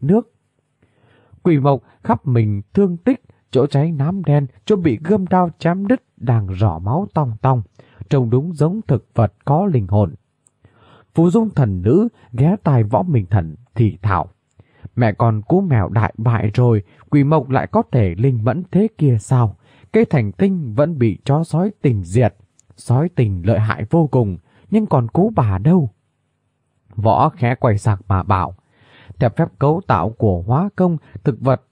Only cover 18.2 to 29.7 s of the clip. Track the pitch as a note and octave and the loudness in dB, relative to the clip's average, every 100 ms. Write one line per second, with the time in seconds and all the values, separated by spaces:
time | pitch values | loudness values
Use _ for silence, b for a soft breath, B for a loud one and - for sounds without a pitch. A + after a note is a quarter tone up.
18.2 | C3+ A#2+ A2 E3 F3 F3+ A3 - D3 A2+ | -2 0 -2 -4 -2 0 0 0 0 0
19.2 | - B2+ A2 - b b b A3 A3+ D3 | 0 0 0 -4 b b b 0 2 0
20.2 | G#2 - G3 F#3 C3 G#2+ D3+ D3+ A#2 F2 | -2 -2 -2 -2 -4 -2 0 2 0 0
21.2 | - D3 E3 D#3 G3+ - D3 G#2+ E2+ G#2+ | -2 -2 0 -2 -4 -2 -2 -2 -2 0
22.2 | A2+ - _ _ _ _ - B2 E3+ - | 0 -2 _ _ _ _ -2 0 0 0
23.2 | A2 F#2 F2+ A2+ A2 - G#2+ E3+ D3+ C3 | -2 0 0 0 0 -4 -2 0 2 0
24.2 | G#2 F2 b b b G#3 G#3+ C#3+ A#2 - | 0 -4 b b b -2 2 0 0 0
25.2 | G#3+ G#3+ A2 F#2+ B2+ F#3 B2+ _ _ _ | 0 0 0 0 2 2 0 _ _ _
26.2 | _ _ _ _ _ _ _ - G#2 G2+ | _ _ _ _ _ _ _ -2 0 2
27.2 | D3+ - A#2+ C3 B2+ G2+ A#2 G2 - F#2+ | 2 0 -2 0 0 0 0 -2 -2 -4
28.2 | F2 F#2+ F2 F2+ b b b b b - | 0 -2 -2 -10 b b b b b -4
29.2 | A#2+ - D#3+ - C#3+ | -4 -2 -4 0 0